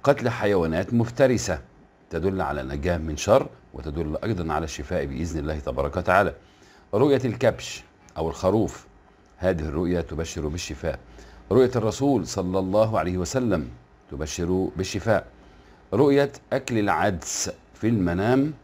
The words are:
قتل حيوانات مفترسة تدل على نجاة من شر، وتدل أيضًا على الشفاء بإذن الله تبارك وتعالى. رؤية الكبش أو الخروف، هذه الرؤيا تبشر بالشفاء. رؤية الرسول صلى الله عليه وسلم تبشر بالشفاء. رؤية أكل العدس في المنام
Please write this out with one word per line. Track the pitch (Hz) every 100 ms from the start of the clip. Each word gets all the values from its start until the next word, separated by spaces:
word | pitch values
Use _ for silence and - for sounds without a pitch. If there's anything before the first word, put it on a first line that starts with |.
قتل | 139 135 117
حيوانات | 117 107 98 82 82 98
مفترسة | 117 117 - 131 117 - 80 - - - _ _
تدل | 82 90 95
على | 73 73
نجاة | 65 71 82 85
من | 80 73
شر، | - 127 - - -
وتدل | - 82 76 78 78
أيضًا | 110 92 80
على | 76
الشفاء | 80 - 69 90 69
بإذن | 67 82 78
الله | 73 76
تبارك | 71 64 71 90
وتعالى. | 90 92 92 - - _ - - _
رؤية | 101 147 131
الكبش | 120 113 120 - - - - _ - -
أو | 80
الخروف، | - 92 107 101 - - - _ _ _ -
هذه | 92 87
الرؤيا | 78 76 87 87
تبشر | 82 78 82 - 78
بالشفاء. | 85 - 71 82 73 - - - - -
رؤية | 107 123 123
الرسول | 110 98 143 127 87
صلى | - 90 95
الله | 95 104 110 107
عليه | 87 90
وسلم | 87 131 120 87 62 - _ _ _
تبشر | 71 78 - 85 92 95 80
بالشفاء. | 95 101 - 85 - - - - - - -
رؤية | 101 143 139 139 - _
أكل | 135 - 113
العدس | 101 80 101 87 - - - - _
في | - 110
المنام | 117 87 87 107 127 147 151